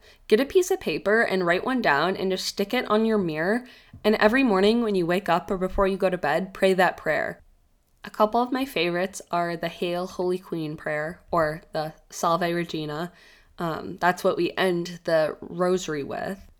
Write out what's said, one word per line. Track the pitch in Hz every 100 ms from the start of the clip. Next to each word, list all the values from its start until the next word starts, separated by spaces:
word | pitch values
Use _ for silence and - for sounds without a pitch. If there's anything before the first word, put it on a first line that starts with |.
| - - -
Get | 220
a |
piece | 277 381 359
of | 370
paper | - 147 190 220
and | 233 190 170
write | 175
one | - 254
down | 185 139 170
and | 190 190
just | 185
stick | - - 202
it | 247 -
on | 214 226
your | 214
mirror. | 175 151 175 240 247 - - -
And | 214 220
every | 214 247
morning | 269 190 202 233
when | 226
you | 196 170
wake | 180 180
up | 170 -
or | 190
before | 185 190 196
you | 190
go | 190
to | 180
bed, | 139 160 190
pray | - 190
that | 185 175 -
prayer. | - 147 - - _ _ _ _ _ _
A | -
couple | - 214 233
of | 247
my | 262 269
favorites | 170 175 175 190 - -
are | 175 170 170
the | 165
Hail, | - 180 175 185
Holy | - 180 185
Queen | 190 170 151 156
prayer, | - 151 156 175 -
or | 175 156 160 -
the | 156 156 - _
Salve | - 180 170
Regina. | 175 170 170 156 151 147 175 - - - _ -
Um, | 170 156 - 180
that's | 175 180
what | 190 -
we | 175 -
end | 185 175 175 175
the | - 160 151 -
rosary | - 170 180 185 185 151
with. | 139 - - 196 -